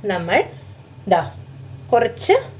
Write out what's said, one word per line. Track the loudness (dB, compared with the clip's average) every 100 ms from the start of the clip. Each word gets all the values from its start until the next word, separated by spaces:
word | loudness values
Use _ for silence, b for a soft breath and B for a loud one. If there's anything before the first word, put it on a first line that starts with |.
| -2
നമ്മൾ | -4 0 0 0 B B -20 -20 -14 0
ദാ | 0 0 -12 -18 -18 -18 -18 0
കുറച്ച് | 2 2 0 4 4 2